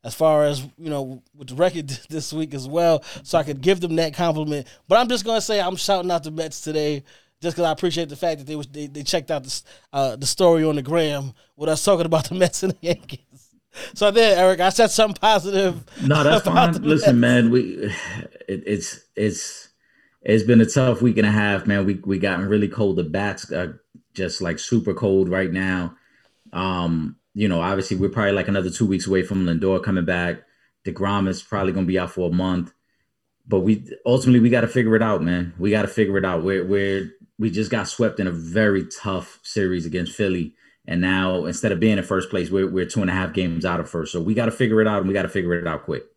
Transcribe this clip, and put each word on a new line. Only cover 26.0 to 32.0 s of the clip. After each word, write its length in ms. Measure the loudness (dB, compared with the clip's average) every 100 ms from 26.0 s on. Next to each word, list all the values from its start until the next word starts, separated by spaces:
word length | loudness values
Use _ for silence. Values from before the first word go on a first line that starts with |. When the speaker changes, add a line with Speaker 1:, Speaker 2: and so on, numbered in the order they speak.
| _ _ _ _ _
Speaker 2:
Um, 640 | -6 -4 -2 -2 -2 -4 -10 _
you 140 | -2 0
know, 100 | 0
obviously 360 | 0 -2 -2 -2
we're 100 | -2
probably, 220 | 0 0
like, 160 | 0 0
another 220 | -2 -2
two 160 | -2 0
weeks 200 | 0 0
away 160 | 0
from 220 | 0 -2 0
Lindor 380 | 0 0 0
coming 220 | 0 -2 0
back. 380 | -2 -2 -6 _ _ _ _ -12
DeGrom 420 | -4 -2 0 -2
is 140 | -4
probably 320 | -6 -2 -2
gonna 140 | 0 0
be 120 |
out 120 | 0